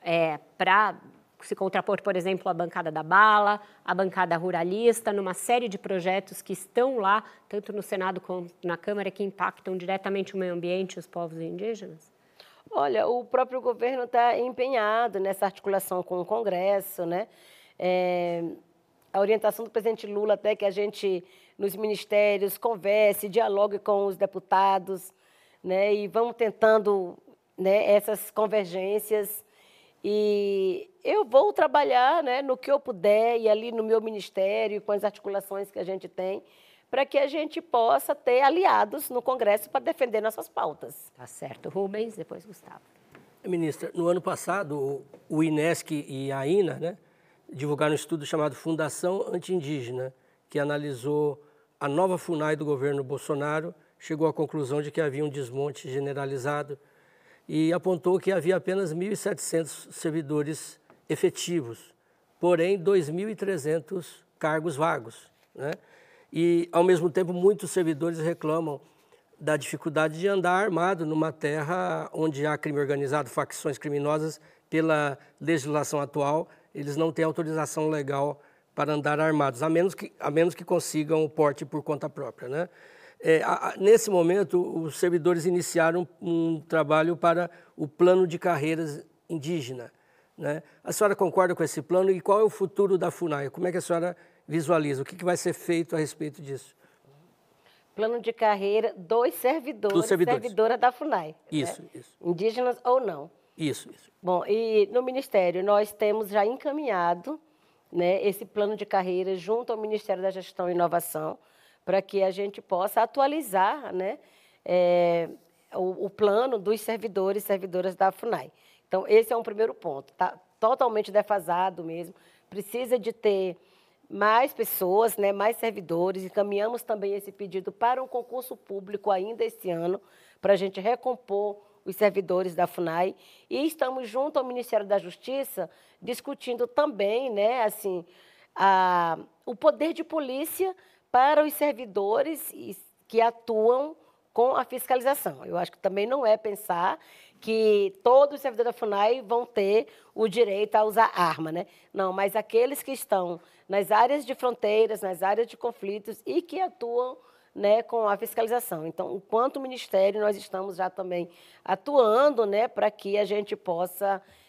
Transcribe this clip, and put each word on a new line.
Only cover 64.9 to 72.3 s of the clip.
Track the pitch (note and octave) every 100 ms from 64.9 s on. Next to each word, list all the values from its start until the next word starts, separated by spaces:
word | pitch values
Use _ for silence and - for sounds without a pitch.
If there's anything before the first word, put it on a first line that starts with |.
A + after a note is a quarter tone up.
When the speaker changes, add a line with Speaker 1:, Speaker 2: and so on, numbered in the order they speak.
| D3+ A2+ - - _ _ -
Speaker 3:
né? | C#3 F#3 _ _ _ _ _
E, | D#3 E3+ E3+ E3+
ao | E3
mesmo | F3+ F3+ F3
tempo, | D3+ F3+
muitos | F3+ F#3 G#3 F#3
servidores | - E3 D3+ E3 E3
reclamam | D#3+ E3+ D#3 D#3+ D#3+ C#3 - _ _ _ _ -
da | D3 D3+
dificuldade | C3+ D#3 E3 D3+ D#3 D#3
de | G3
andar | G3 F3 F3+
armado | G#3+ E3 F3 F#3+ D#3+
numa | D#3 D#3+
terra | D#3 D3+ D3+ D3 F3+ F#3 D#3+ D#3
onde | - D#3+